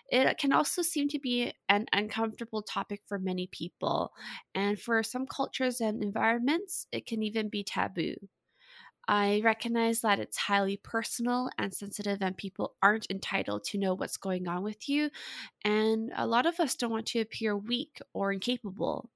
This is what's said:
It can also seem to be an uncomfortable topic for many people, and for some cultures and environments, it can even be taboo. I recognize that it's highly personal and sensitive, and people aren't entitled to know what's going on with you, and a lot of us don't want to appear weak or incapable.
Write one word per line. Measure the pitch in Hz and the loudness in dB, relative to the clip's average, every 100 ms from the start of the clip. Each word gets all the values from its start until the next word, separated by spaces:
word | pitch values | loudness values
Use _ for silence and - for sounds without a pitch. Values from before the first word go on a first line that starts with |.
| - | -2
It | 247 262 - | 2 4 2
can | 277 | 4
also | 285 302 - | 4 4 2
seem | 339 294 285 | 0 2 0
to | 285 | -2
be | 254 240 240 - - | -2 0 -2 -2 2
an | 202 214 | 2 2
uncomfortable | 190 208 226 226 - 226 220 | 0 0 0 -2 -2 -6 -6
topic | 208 202 196 202 - | -4 -4 -4 -6 -6
for | 202 | -2
many | 190 185 180 | 0 -2 -2
people, | - 175 - - 147 - - 220 214 - | -6 -10 -4 0 0 -2 -6 -14 -14 -8
and | 190 202 208 | -2 0 0
for | - 226 | 0 0
some | 220 254 262 | 0 -4 -6
cultures | - - - 254 247 | -4 -4 0 -2 0
and | 226 220 | 0 0
environments, | 208 208 220 240 240 330 415 - - | -2 2 2 4 4 2 0 -6 -6
it | - - | -8 -4
can | 226 | -2
even | 214 220 220 | 0 0 -2
be | 208 | -2
taboo. | 202 190 185 190 156 - 196 _ _ _ - - - _ - | -4 0 0 0 -4 -4 -12 _ _ _ -20 -20 -20 _ 0
I | 208 202 208 | 2 4 4
recognize | 226 220 233 233 226 226 | 4 2 2 2 2 2
that | 220 202 | 2 2
it's | - - | 0 -4
highly | - 202 196 196 | 2 2 2 0
personal | - 226 220 - 240 247 254 - | -4 -4 -2 -2 0 0 -2 -6
and | 202 | -8
sensitive, | - 202 - 202 202 | -6 -8 -4 -2 0
and | 190 190 | 0 -2
people | 190 - 214 - | -6 -4 -6 4
aren't | 202 220 - | 4 4 0
entitled | 190 - 196 190 208 | -6 -2 -2 -2 -4
to | - 202 | -2 0
know | 190 | 0
what's | 185 - - | 0 -2 -4
going | 196 185 180 | -2 -2 -2
on | 180 | -4
with | 202 214 - | -4 -6 -2
you, | 285 302 - - - 220 _ | 0 0 -4 -14 -12 -14 _
and | 208 214 220 220 226 | 2 4 4 2 0
a | - 233 | -2 2
lot | 233 | 2
of | 294 339 | 2 2
us | 294 | 0
don't | - 233 | 0 -2
want | 226 214 | -2 -2
to | 233 | -2
appear | 220 - 220 208 | -2 -2 -2 -2
weak | 214 240 - - - | -2 -4 -4 -12 -10
or | - 196 | -4 -2
incapable. | 196 214 247 208 185 - 78 - | 0 -2 -2 -4 -4 -2 -2 -6